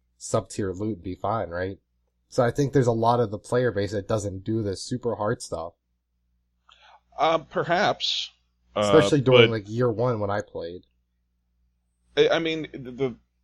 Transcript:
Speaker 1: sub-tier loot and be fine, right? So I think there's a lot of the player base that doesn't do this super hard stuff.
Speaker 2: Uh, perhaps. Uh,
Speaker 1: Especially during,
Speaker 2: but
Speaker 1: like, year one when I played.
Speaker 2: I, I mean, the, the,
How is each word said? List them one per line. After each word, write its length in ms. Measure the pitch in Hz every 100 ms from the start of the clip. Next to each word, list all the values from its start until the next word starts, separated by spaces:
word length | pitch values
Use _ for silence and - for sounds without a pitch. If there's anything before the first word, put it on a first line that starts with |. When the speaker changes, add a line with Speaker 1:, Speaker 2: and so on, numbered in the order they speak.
| _ _
Speaker 1:
sub-tier 540 | - 120 - - 101
loot 220 | 90 107 98
and 80 |
be 120 | 90 90
fine, 340 | 95 110 87
right? 280 | 85 95 98 _ _ _ _ _
So 140 | -
I 80 | 117
think 220 | - 143
there's 140 | 143 120
a 40 |
lot 260 | 113 113 120
of 120 | 120
the 60 | 101
player 340 | - 123 123
base 200 | 101 101
that 160 | 107 95
doesn't 360 | 110 98 95
do 200 | 95 113
this 180 | 101 92
super 340 | - 123 120 107
hard 260 | 104 123
stuff. 320 | - 82 82 - _ _ _ _ _ _ _ _ _ _ - - _ -
Speaker 2:
Uh, 180 | 147 165
perhaps. 920 | 139 185 160 170 180 - - - - - _ _ _ -
Uh, 160 | 104
Speaker 1:
Especially 280 | 156 101 151
during, 300 | 123 127 113
Speaker 2:
but 0 |
Speaker 1:
like, 180 | 113 98
year 220 | 113 123
one 280 | 104 123 117
when 100 | 101
I 100 | 104
played. 400 | - - 85 90 - _ _ _ _ _ _ _ _ _ _ _ _ -
Speaker 2:
I, 120 | 151
I 100 | 156
mean, 280 | 165 160 147
the, 180 | - 123
the, 240 | 123 135 113 _ _